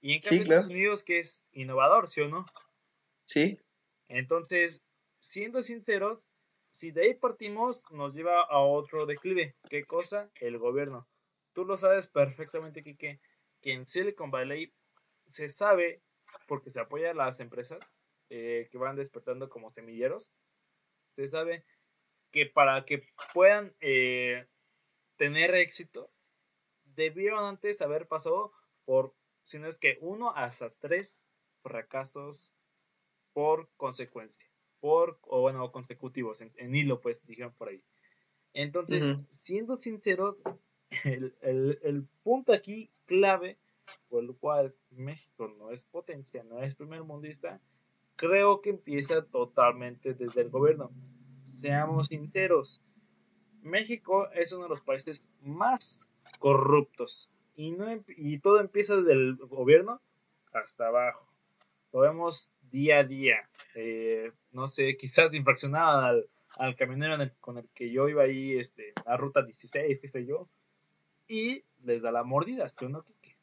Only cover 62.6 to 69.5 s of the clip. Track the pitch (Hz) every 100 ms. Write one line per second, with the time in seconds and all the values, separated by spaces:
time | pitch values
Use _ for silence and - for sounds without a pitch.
62.6 | 131 131 147 147 139 135 135 113 - _
63.6 | - 117 113 113 113 113 113 - _ 127
64.6 | 135 - 135 135 135 - 165 151 139 131
65.6 | 143 147 165 143 127 120 107 _ _ -
66.6 | 131 123 127 131 156 151 135 _ - 120
67.6 | 117 - 120 123 139 147 135 135 135 131
68.6 | 120 _ 107 - - 123 139 139 123